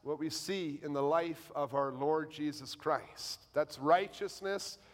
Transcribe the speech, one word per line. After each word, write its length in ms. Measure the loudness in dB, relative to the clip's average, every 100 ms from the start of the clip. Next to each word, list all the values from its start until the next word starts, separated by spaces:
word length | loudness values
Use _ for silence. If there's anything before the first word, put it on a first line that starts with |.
what 160 | -6 -2
we 120 | -2
see 500 | -2 -2 -2 -2 -4
in 120 | -2
the 80 | 2
life 480 | 4 4 2 -4 -6
of 200 | -4 0
our 180 | 0 0
Lord 380 | 0 2 2 0
Jesus 440 | -4 -4 -4 -8
Christ. 720 | -4 0 0 -2 -10 -10 -10 -4
That's 260 | 0 0 2
righteousness 1000 | 6 6 6 -4 -8 -4 -2 -2 -4 -12 -16